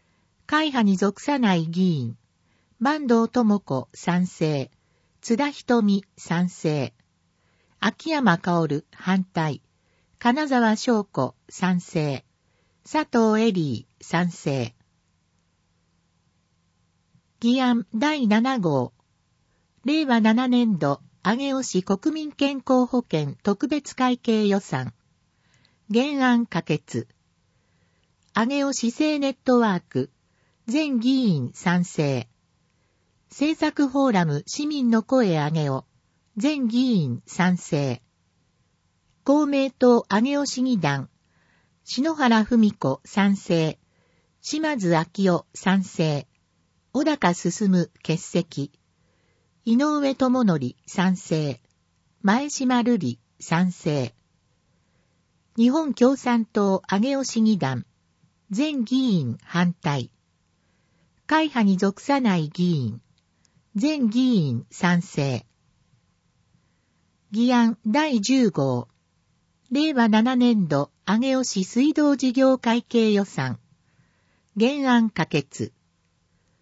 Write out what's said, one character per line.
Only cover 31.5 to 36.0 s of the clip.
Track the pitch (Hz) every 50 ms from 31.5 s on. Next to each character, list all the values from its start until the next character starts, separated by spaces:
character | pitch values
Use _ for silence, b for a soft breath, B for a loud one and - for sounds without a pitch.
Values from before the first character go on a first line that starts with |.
| -
賛 | - - 180 175 180 175
成。 | - - - 156 143 135 123 113 - _ _ _ _ _ _ _ _ _ _ _ _ _ _ _ _ _ _ _ _
政 | - - 277 302 320 -
策 | 320 302 294 - 294 269
フ | 254 277 269
ォ | 269
ー | 226
ラ | 190 175
ム | 160 147 147 175
市 | - - - 294
民 | 294 302 285 262 233
の | 226 226 220
声 | - 262 262 240 196 165
上 | 156 147 151 156 165 151 143
尾。 | 135 131 - _ _ _